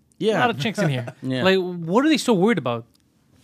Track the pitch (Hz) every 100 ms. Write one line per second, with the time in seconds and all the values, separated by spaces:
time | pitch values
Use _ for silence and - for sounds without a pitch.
0 | _ _ 202 190 147 123 143 - 165 131
1 | 120 - 131 131 185 190 180 175 165 208
2 | 302 294 - 202 202 196 127 117 113 _
3 | _ _ _ _